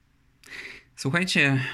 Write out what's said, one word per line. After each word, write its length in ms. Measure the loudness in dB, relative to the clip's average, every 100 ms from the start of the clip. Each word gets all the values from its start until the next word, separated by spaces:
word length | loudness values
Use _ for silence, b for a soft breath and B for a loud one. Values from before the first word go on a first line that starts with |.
| _ _ _ _ -20 B B B B -6
Słuchajcie, 680 | 0 0 2 2 4 2 0